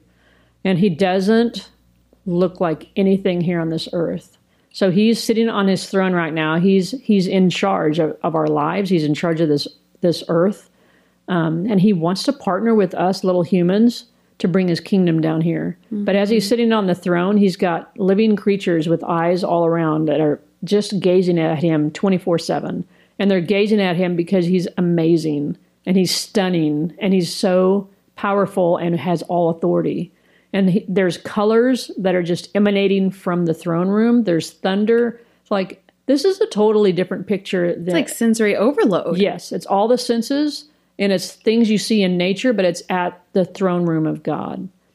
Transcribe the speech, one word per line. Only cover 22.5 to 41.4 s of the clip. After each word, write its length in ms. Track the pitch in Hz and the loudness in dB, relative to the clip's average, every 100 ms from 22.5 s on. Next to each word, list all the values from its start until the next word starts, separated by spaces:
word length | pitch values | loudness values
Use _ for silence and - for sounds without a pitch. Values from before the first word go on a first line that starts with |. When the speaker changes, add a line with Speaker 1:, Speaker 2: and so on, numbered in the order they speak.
| 151 - 175 - _ _ - | -4 -4 -8 -10 _ _ -4
Speaker 1:
And 140 | 202 | 0
they're 80 | 190 | 0
gazing 400 | 156 196 208 214 | 0 0 2 2
at 160 | 185 175 | 0 0
him 200 | 180 170 | 0 -2
because 280 | 170 190 170 | 0 0 2
he's 220 | 185 170 - | 0 -2 -2
amazing 800 | 175 170 165 165 156 147 147 175 _ _ - | 0 2 2 2 0 -4 -6 -8 _ _ -2
and 100 | 190 | 0
he's 180 | 175 | 0
stunning 800 | - - 220 185 175 151 147 170 - | -2 -4 -2 0 0 0 -2 -4 -4
and 140 | 196 | 0
he's 200 | 190 165 | 0 0
so 540 | - 190 180 185 202 196 _ _ - | -2 0 2 2 0 -4 _ _ -6
powerful 580 | 208 202 190 196 175 175 | -2 0 0 0 0 0
and 240 | 175 170 | 0 -2
has 220 | 160 165 | -2 -4
all 280 | - 175 165 | -2 0 0
authority. 600 | 165 175 175 156 151 170 _ _ _ _ | 0 -2 0 -2 -4 -8 _ _ _ _
And 180 | 196 190 | -2 0
he, 160 | 185 - | 0 -2
there's 280 | 185 180 160 | 0 0 -2
colors 720 | - - 208 226 254 247 - - | -6 -2 2 2 2 0 -4 -4
that 180 | 185 180 | -2 0
are 80 | |
just 260 | 170 170 - 202 | -2 -4 -4 0
emanating 560 | 208 196 196 196 190 | 2 2 2 2 0
from 340 | 190 190 175 170 | -2 -4 -2 -2
the 80 | |
throne 360 | 160 175 165 185 | -2 -2 -2 0
room. 340 | 208 233 240 | 0 2 2
There's 280 | 208 165 - | 2 -2 -4
thunder. 720 | - 190 196 214 233 240 226 - _ | -6 -4 0 2 2 0 -4 -18 _
It's 100 | _ | _
like, 320 | 202 185 - _ _ - | -4 -4 -10 _ _ 0
this 180 | 277 381 | 2 2
is 160 | 381 | 0
a 60 | 440 | -2
totally 440 | 202 214 214 202 | 2 2 4 4
different 360 | 175 185 190 185 | 2 -2 -6 -4
picture 460 | 196 - 185 175 | -6 -2 -2 -2
than 140 | 175 175 | -2 -2
Speaker 2:
It's 60 | |
like 160 | 302 254 | -2 -2
sensory 460 | - 233 226 214 175 | -2 0 2 0 2
overload. 640 | 220 359 302 165 - 180 | 0 2 2 2 0 0
Speaker 1:
Yes, 340 | 196 180 - | 0 -2 -10
it's 140 | 185 - | -10 -2
all 220 | 196 220 | 0 2
the 100 | 247 | 0
senses 680 | 247 233 220 277 302 285 - _ _ - | 0 -2 -2 -2 -2 -6 -16 _ _ -4
and 140 | 202 | 0
it's 220 | 185 190 | 0 -4
things 360 | - | -4